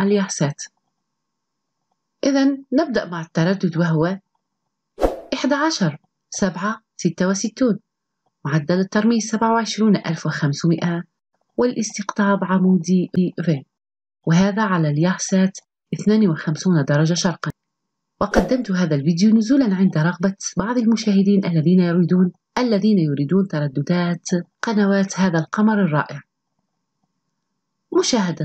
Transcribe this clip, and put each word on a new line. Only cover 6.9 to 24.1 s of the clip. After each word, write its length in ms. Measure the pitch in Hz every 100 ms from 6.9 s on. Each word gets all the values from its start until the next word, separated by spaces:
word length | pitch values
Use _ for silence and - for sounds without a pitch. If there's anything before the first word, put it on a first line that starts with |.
| -
ستة 320 | 175 - 185
وستون، 500 | 196 226 - 254 - - _ _ _ _ _
معدل 340 | 143 156 147 180
الترميز 460 | 196 214 220 233
سبعة 280 | 214 214 226
وعشرون 440 | 226 220 - 220 190
ألف 300 | - 160 160
وخمسمائة، 760 | - 143 143 165 165 175 170 - _ _ _ _ -
والاستقطاب 840 | 247 240 214 - 196 - 202 196
عمودي 680 | 185 190 185 185 165 185 170 185 180 -
في، 200 | 170 139 - _ _ _ _ _ 160
وهذا 360 | 165 196 202
على 280 | 208 180 156
الياسات 680 | 147 180 185 - 190 190 - - _ _
اثنان 340 | 156 202 214 202
وخمسون 560 | 156 - 151 190 165
درجة 300 | 135 147 160
شرقا. 360 | 175 185 - 151 - _ _ _ _ _ -
وقدمت 500 | 208 - 185 254 220
هذا 240 | 180 170
الفيديو 420 | 147 147 170 214 226
نزولاً 380 | 214 277 233
عند 240 | 185 190 156
رغبة 360 | 165 180 196 196 - -
بعض 220 | 202 247
المشاهدين 680 | 226 220 214 196 196 196
الذين 360 | 190 165 156 185
يريدون، 520 | 175 170 165 180 185 - _ 233
الذين 400 | 247 202 214 202
يريدون 500 | 151 139 143 190 196
ترددات 800 | 151 147 139 143 175 175